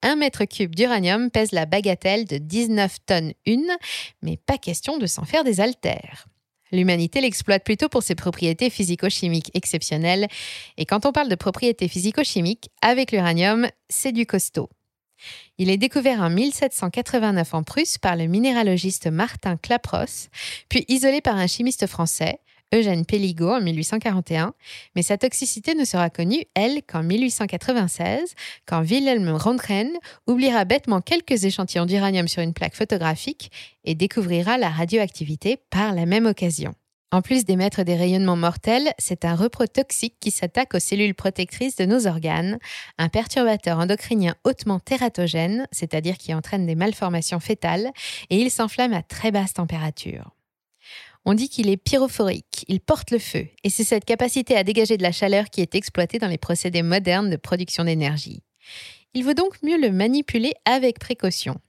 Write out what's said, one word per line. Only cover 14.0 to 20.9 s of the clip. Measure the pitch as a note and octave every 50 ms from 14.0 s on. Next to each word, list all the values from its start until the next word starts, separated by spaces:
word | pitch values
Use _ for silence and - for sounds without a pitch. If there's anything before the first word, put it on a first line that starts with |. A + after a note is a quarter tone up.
| - C4+ A#3+
du | A3+ A#3
costaud. | - - G3 - - _ - C3 - _ _ _ _ _ _ _ _ _ _ - - - - - _ _ _
Il | F#3 F#3
est | G3
découvert | G3 G#3 C4 - D4 B3+ C4+ B3+ A3+ F#3
en | E3
mille | E3+ F#3 A#3+ C#4+ C#4
sept | - - C4 -
cent | - - F3+
quatre-vingt-neuf | - - B3 - - B3+ A3 G#3+ G3+ F#3 E3 - -
en | D#3+ D#3+
Prusse | - - - D#4 F4+ - -
par | - F#3+ F3
le | E3+ E3
minéralogiste | E3 E3+ G3+ A#3 C4+ B3+ A#3+ A3+ G3+ F#3 F3+ E3+ F#3+ F#3+ - - E3+
Martin | D#3+ D#3+ G3+ B3 - - - G3 F3 D#3+
Klaproth, | - - A#3+ A#3+ _ - - - - B3+ - - - - _ - - - - - - _
puis | - C4 -
isolé | -